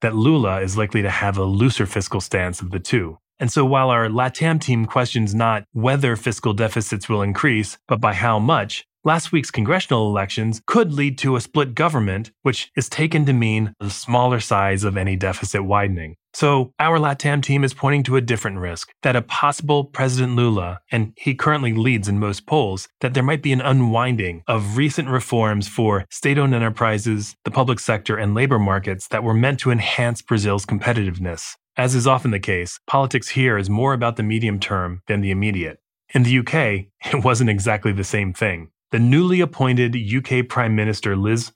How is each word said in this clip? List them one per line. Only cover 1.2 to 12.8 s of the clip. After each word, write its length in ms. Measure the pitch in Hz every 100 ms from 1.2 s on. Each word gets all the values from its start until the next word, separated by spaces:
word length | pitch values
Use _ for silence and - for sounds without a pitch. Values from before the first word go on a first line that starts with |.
| 101 98
a 60 |
looser 420 | 95 98 127 - 95
fiscal 360 | 104 - 98
stance 380 | - 98 90 90
of 120 | 90
the 80 | 92
two. 400 | - 123 85 80 _ -
And 140 | 123
so 140 | 156 131
while 260 | 135 131
our 160 | 117 113
latam 520 | 113 127 - 160 160
team 280 | - 117 110
questions 480 | 131 120 120 107 110
not 280 | 113 107 101
whether 420 | 117 120 139 135 113
fiscal 380 | 123 - 117
deficits 540 | 104 110 117 104 104 -
will 140 | 104
increase, 560 | 101 95 147 110 98 - -
but 140 | 113
by 140 | 113 92
how 240 | 117 107
much, 440 | 120 147 101 - - _
last 280 | 156 160 -
week's 200 | 160 127
congressional 580 | - 107 185 - 120 107
elections 500 | 101 98 - 110 110 -
could 260 | 233 175
lead 280 | 143 143 131
to 160 | 135 123
a 60 |
split 340 | - 151 135 117
government, 560 | 165 147 101 98 113 _
which 300 | 139 123 -
is 140 | -